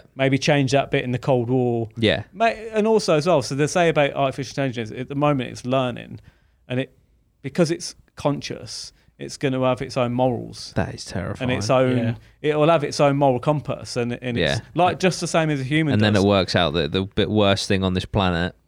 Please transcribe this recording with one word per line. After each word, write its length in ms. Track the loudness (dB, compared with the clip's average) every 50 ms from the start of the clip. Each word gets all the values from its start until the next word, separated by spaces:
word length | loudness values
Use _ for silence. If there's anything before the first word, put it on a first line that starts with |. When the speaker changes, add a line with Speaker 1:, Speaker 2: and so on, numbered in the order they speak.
| -2 _ _
Speaker 1:
maybe 220 | 0 0 2 2 2
change 340 | 2 2 2 2 2 2 2
that 180 | 2 2 0
bit 140 | -2 -2 -2
in 80 | -2 -4
the 60 | -4
Cold 320 | 0 2 2 2 2 0
War. 380 | 0 0 2 0 0 -2 -4 -6 -4
Speaker 2:
Yeah. 260 | 0 2 2 2 2 -2 -8 -4
Speaker 1:
Ma-, 140 | -2 0
and 400 | 0 0 -2 -8 -4 -2 0 2
also 300 | 4 4 2 4 2 2
as 100 | 2 4
well, 160 | 4 2 2 2
so 120 | 0 -2
they 120 | -2 -2
say 220 | 0 2 2 2 4
about 240 | 4 2 2 0 0
artificial 380 | -2 -2 -2 -2 -6 -10 -8 -6 -4 -4
intelligence, 260 | -4 -4 -6 -8 -8
at 180 | -8 -10 -10 -6
the 60 | -2
moment 360 | 0 2 2 2 0 -2 -6
it's 140 | -10 -10 -6
learning, 520 | -2 -2 0 0 -2 -4 -8 -12 -14 -16 -16 -18 -20 _ _ _ _ _ _ _
and 140 | -6 -4 -4
it, 160 | -4 -6 _ _ _ _ _ _ _ _ _ _ -14
because 280 | -8 0 0 0 2
it's 240 | 0 -4 -6 -12 -14 -16 _ _ _
conscious, 760 | -4 -4 -2 -2 -2 -6 -10 -10 -12 -12 -14 -14 -14 -14 -16 -20 _ _ _ _ _
it's 160 | -14 -14 -10
gonna 240 | -4 -4 -2 0 2 2
have 180 | 2 0 0 -4
its 140 | -6 -2
own 160 | -2 -2 -2 0
morals 580 | 0 0 0 0 -2 -6 -10 -14 -14 -16 -8 -4
Speaker 2:
That 180 | -4 -4 -4 -6
is 100 | -10 -14
terrifying. 460 | -10 -8 -8 -6 -6 -6 -6 -4 -4
Speaker 1:
and 80 | -2 -2
its 120 | 0 2
own, 260 | 2 4 4 4 2
Speaker 3:
Yeah. 180 | 0 0 -2 -4 -6 -10 -20 _ _ -4
Speaker 1:
it 160 | -2 0 2
will 100 | 4 4
have 120 | 4 2 0
its 160 | -2 0 2
own 160 | 2 2 4
moral 220 | 4 2 2 2 2
compass, 580 | 0 0 0 0 -2 -6 -8 -8 -8 -8 -4
and, 220 | -4 -4 -4 -4 -6 -6
and 140 | -4 -2 0
it's 200 | 0 0 0 -2
Speaker 2:
Yeah. 20 | -4 -6 0
Speaker 1:
like 240 | 2 2 2 2 2
just 220 | 2 0 0 0
the 60 | -4 -2
same 220 | 0 0 2 2
as 100 | 0 -2
a 40 | -2
human 280 | 0 0 0 2 2 2
Speaker 2:
And 80 | 4 4
then 120 | 4 4
Speaker 1:
does. 100 | 4 6
Speaker 2:
it 20 |
works 300 | 6 6 4 2 2 2
out 160 | 2 2 2 2
that 160 | 0 -2 0 0
the 100 | -2 -2
bit 280 | -2 -2 -2 0 2
worst 380 | 2 4 4 4 4 2 0 0
thing 160 | 0 0 2
on 100 | 0 0
this 100 | -2 -4
planet 480 | -2 0 0 0 2 0 0 -2 -2 -4 _ _